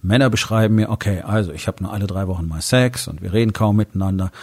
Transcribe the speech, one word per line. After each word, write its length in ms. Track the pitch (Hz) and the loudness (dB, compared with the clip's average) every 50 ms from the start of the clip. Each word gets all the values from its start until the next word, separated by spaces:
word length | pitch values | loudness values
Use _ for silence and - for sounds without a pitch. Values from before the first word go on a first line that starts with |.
Männer 280 | - 92 104 127 135 127 | 0 2 2 4 4 4
beschreiben 460 | 110 107 - - 110 110 110 107 110 | 2 0 -2 0 2 2 4 4 4
mir, 140 | 110 107 104 | 4 2 2
okay, 320 | 110 - - 107 98 90 | -2 -2 0 -2 -2 -2
also 300 | - - 101 110 104 87 | -2 -2 0 0 0 -2
ich 160 | 73 82 - - | -4 -6 -6 -6
habe 160 | - - 95 | -6 -6 -6
nur 100 | 95 - | -6 -4
alle 140 | 101 101 98 | -4 -4 -2
drei 200 | 95 95 98 90 | -2 -4 -2 -2
Wochen 200 | 92 87 82 80 | -2 -4 -4 -4
mal 140 | 80 78 | -4 -4
Sex 460 | - - - 127 127 127 123 - - - | -2 2 2 4 4 2 0 -4 -8 -8
und 140 | - 78 | -10 -10
wir 120 | 90 92 90 | -8 -2 0
reden 200 | 110 117 110 104 | 2 2 2 2
kaum 220 | - 107 107 104 | 2 2 2 4
miteinander, 560 | 107 104 - _ 95 95 95 95 95 92 92 - - | 2 2 0 _ -2 -2 0 0 0 -2 -4 -6 -10